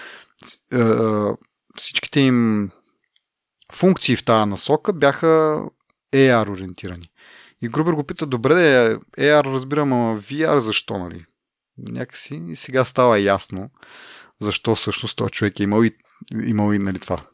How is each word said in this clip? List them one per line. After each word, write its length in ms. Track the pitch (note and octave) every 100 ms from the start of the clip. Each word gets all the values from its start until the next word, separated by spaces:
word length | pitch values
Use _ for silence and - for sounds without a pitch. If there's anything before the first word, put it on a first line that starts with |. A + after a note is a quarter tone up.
| - - - -
с-, 160 | - - _
а, 60 | B2+
а, 580 | A2+ A2+ A2 G#2+ G#2 A2+ _ _ _ -
всичките 440 | - - - C#3+
им 500 | C3+ B2 A2+ G#2+ G2+ - _ _ _ _ _ _ _ _ -
функции 440 | - F#3 F#3 - B2
в 80 |
тая 220 | - A2+ G#2
насока 460 | G2 - D3+ -
бяха 340 | F3 C#3 C#3 E3 D#3+ D#3 D3+ - - _ _ _
A 300 | C3+ C3+ A#2+
R 60 | G#2
ориентирани. 600 | F#2+ F#2 F2+ G2 F2 E2+ _ - - - _
И 60 | A#2
Грубер 240 | C3+ D#3+
го 120 | D#3
пита: 220 | C#3 F3 D3+
"Добре, 280 | B2+ B2+
де, 420 | F3 E3 C3 A2+ A2 - -
A 240 | C#3 D3+
R 100 | C#3
разбирам, 400 | C3+ C3 D3 C#3+
ама 240 | B2+ A#2 A2
V 320 | G2+ C#3+ D#3
R 80 | D3
защо, 420 | A2 G#2 - G#2
нали?" 260 | F2 F2 E2+ _ _ _ _ -
Някакси 640 | A#2 A#2+ B2 - - D3 E3+
и 80 | D#3
сега 280 | - B2+
става 360 | B2+ - B2 G#2+
ясно 500 | G2 G2 - F#2 G#2+ - - - - - - _
защо 320 | G#2 - -
всъщност 420 | A2 - - A2+ -
този 140 | A#2
човек 300 | - G#2 -
е 20 |
имал 220 | G2+ G#2
и, 60 | A2+ - _ _ - A2
имал 280 | B2 G#2+ G#2
и, 60 | G#2
нали, 200 | G2 F#2
това, 220 | - E2+ -